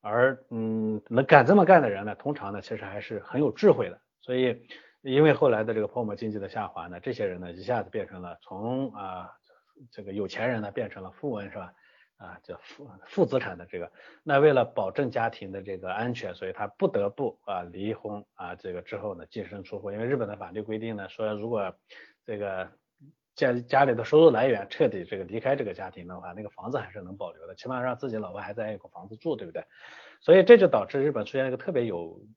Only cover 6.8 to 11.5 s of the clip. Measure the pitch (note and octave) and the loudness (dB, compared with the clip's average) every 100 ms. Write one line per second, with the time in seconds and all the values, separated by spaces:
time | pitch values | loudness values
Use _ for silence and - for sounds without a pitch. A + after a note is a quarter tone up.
6.8 | E2+ F2+ C3 A#2 G2+ F2+ F2+ F2 F#2+ A#2+ | -12 -10 -8 -4 -4 -4 -12 -10 -4 -4
7.8 | G2+ A2 F#2 F#2+ F2+ E2 - F#2+ A2 C3 | -4 -8 -8 -12 -14 -16 -16 -10 -6 -4
8.8 | C3+ G#2+ F#2+ F2+ F2+ - _ _ _ _ | -6 -8 -10 -10 -14 -20 _ _ _ _
9.8 | B2+ - G2 G2+ F#2+ - A#2 A2+ G#2 A2 | -20 -16 -10 -6 -6 -4 -4 -4 -6 -6
10.8 | G#2 G2 F#2 - D3 G#2+ G2 | -8 -10 -16 -10 -8 -8 -10